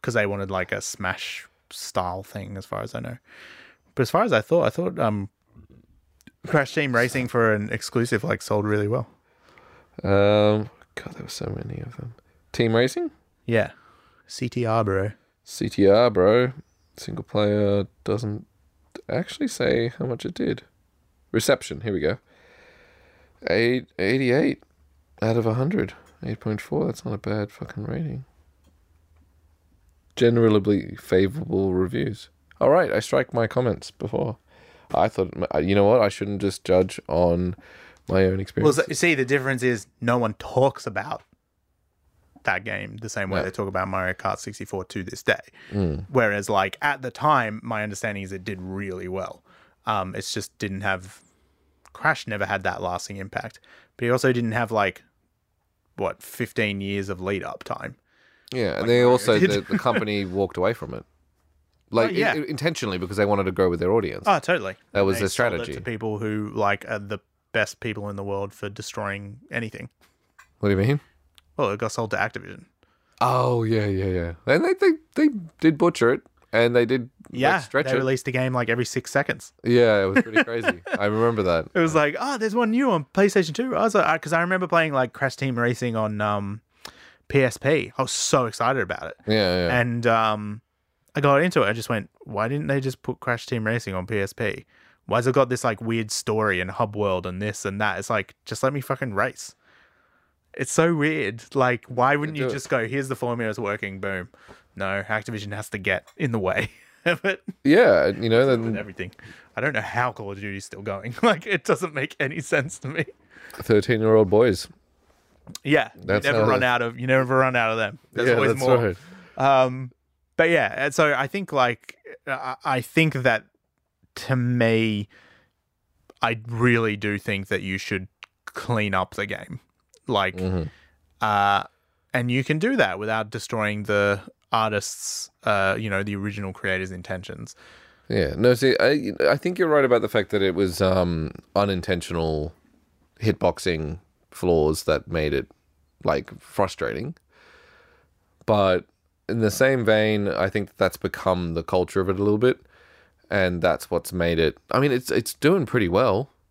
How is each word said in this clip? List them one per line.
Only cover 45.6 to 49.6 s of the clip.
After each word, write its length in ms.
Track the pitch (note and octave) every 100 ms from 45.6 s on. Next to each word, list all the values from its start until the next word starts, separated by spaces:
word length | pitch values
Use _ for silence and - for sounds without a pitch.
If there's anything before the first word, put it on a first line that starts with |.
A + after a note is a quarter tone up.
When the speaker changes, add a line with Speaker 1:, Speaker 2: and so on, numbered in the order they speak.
| -
Speaker 2:
Mm. 360 | G2+ F2+ D2 F#2+
Speaker 1:
Whereas, 380 | B2+ A2 G#2 G2+
like, 300 | G2+ F#2+ -
at 200 | D3 C#3
the 80 | B2+
time, 480 | - D3+ C#3+ A2 G#2+
my 200 | A#2+ G#2+
understanding 380 | G#2+ G2 A2 G2+
is 80 | F#2+
it 100 | G2
did 160 | G2 F#2+
really 460 | F#2 F#2+ G2 F#2 F#2
well. 360 | F#2 F2+ - _ _